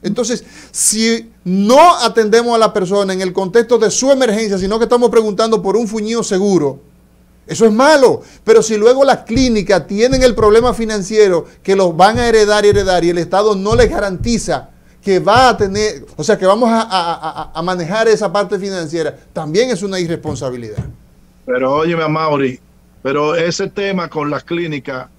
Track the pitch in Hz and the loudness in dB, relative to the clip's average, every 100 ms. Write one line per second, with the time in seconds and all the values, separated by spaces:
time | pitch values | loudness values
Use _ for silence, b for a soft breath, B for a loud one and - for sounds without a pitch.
0 | 180 208 226 226 B B B - - 214 | -6 -6 -4 -6 B B B -4 -2 0
1 | 226 226 226 _ 180 185 202 262 339 285 | 0 0 -4 _ -4 -2 4 6 6 6
2 | 240 233 214 226 240 226 220 214 180 202 | 0 0 2 2 2 2 2 0 -2 -2
3 | 196 190 190 180 190 226 226 240 208 - | -2 -2 -4 -4 0 0 2 2 2 0
4 | 254 269 254 208 220 190 190 220 226 240 | 0 2 2 0 -2 -4 -2 -2 0 2
5 | 240 220 220 202 226 220 185 196 233 220 | 2 2 0 -2 0 0 0 -2 -2 -6
6 | 214 233 208 190 202 185 143 135 _ _ | -4 -4 -4 -2 0 0 0 -6 _ _
7 | _ _ _ _ - 180 226 214 277 311 | _ _ _ _ -14 0 2 4 4 6
8 | 247 151 B B - 226 220 220 214 262 | 4 2 B B 2 2 4 2 2 4
9 | 277 247 - 226 254 220 196 190 139 202 | 2 2 -2 -2 0 0 0 -2 0 -2
10 | 240 262 254 202 214 214 247 214 226 214 | 0 2 2 4 4 4 2 -2 -4 -6
11 | 190 214 208 170 B B - 196 185 160 | -4 2 4 2 B B -2 2 2 4
12 | 190 233 240 226 208 208 208 202 190 180 | 2 4 2 2 4 2 4 2 2 0
13 | 170 175 165 190 208 196 196 233 247 320 | 0 -2 0 0 0 0 -2 2 2 0
14 | 202 185 233 233 - 147 - b b b | -6 -4 -4 -4 -2 -6 -8 b b b
15 | - 185 160 226 262 - 202 196 214 143 | -2 0 2 4 4 2 -2 -2 -4 -6
16 | 120 - 151 208 185 208 240 226 220 190 | -16 -12 -2 0 2 2 2 0 0 -2
17 | 170 156 160 139 151 156 175 185 160 208 | -2 -6 -8 -10 -12 -8 -6 -6 -4 -2
18 | 226 214 208 190 196 202 196 190 160 165 | 2 2 0 -2 -4 -4 -6 -8 -8 -6
19 | 156 - b - 156 170 254 214 202 190 | -6 -8 b -12 -4 -2 0 -2 -6 -6
20 | 170 165 156 135 135 123 113 104 - - | -6 -6 -8 -8 -8 -10 -12 -12 -12 -14
21 | _ _ _ _ - 127 131 147 160 170 | _ _ _ _ -6 -4 -2 -2 -2 -2
22 | 156 156 160 143 135 131 _ _ _ _ | -2 -2 -2 -2 -2 -6 _ _ _ _
23 | 131 143 147 170 170 165 196 196 196 190 | -6 -2 -2 -2 -4 -4 -8 -6 -6 -4
24 | 165 160 147 143 - 170 170 147 131 131 | -6 -6 -6 -6 -6 -8 -6 -8 -10 -12
25 | 127 | -12